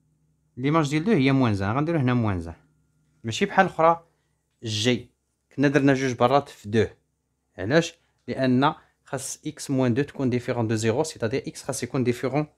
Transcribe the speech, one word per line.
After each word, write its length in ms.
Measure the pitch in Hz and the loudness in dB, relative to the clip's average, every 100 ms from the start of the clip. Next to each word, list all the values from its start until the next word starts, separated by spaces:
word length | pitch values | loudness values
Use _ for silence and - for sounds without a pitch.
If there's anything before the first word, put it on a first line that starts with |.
| _ _ _ _ _ - | _ _ _ _ _ -6
ليماج 340 | 131 160 147 | 0 2 2
ديال 140 | 151 | 0
دو 80 | 175 | 2
هي 200 | 202 135 | 2 4
موان 200 | 135 123 | 4 2
ان. 240 | 101 98 123 | 0 -2 -2
غنديرو 220 | 156 165 | -2 0
هنا 160 | 127 | 0
موان 260 | 123 110 92 | 2 0 -2
ان. 140 | 82 82 _ _ _ _ _ _ | -6 -14 _ _ _ _ _ _
ماشي 200 | 113 110 | -8 -4
بحال 220 | 202 - 185 | -2 2 0
الأخرى 400 | - 160 165 _ _ _ _ _ _ | 2 2 2 _ _ _ _ _ _
جي. 480 | 117 107 117 123 - _ _ _ _ - | -8 -2 0 -2 -4 _ _ _ _ -2
كنا 120 | 143 | 2
درنا 260 | 143 139 | 4 4
جوج 180 | 131 135 | 2 0
برات 360 | 120 123 139 139 | 0 2 2 0
في 200 | - 104 | -12 -4
دو. 180 | 110 92 - _ _ _ _ _ - | 0 0 -4 _ _ _ _ _ -10
علاش؟ 360 | 95 156 160 - _ _ - | 0 0 0 -6 _ _ -10
لأن 460 | 123 131 127 143 170 _ _ | -2 2 2 2 0 _ _
خاص 360 | - 135 - - 156 | -10 -10 -10 -12 -12
إكس 240 | - - | -12 -4
موان 240 | 131 127 | 0 2
دو 80 | 117 | 2
تكون 280 | 143 - 131 | -2 -2 -2
ديفيرون 360 | 120 120 120 113 | -2 -4 -4 -2
دو 60 | |
زيرو، 280 | 113 110 113 | 0 0 0
سيتادير 400 | 156 - 113 131 - | -2 -4 -4 -4 -8
إكس 160 | - | -12
خاص 200 | - 127 | -10 -8
يكون 220 | 120 143 | -6 -2
ديفيرون 420 | 123 120 131 135 147 | -2 -2 -2 -4 -6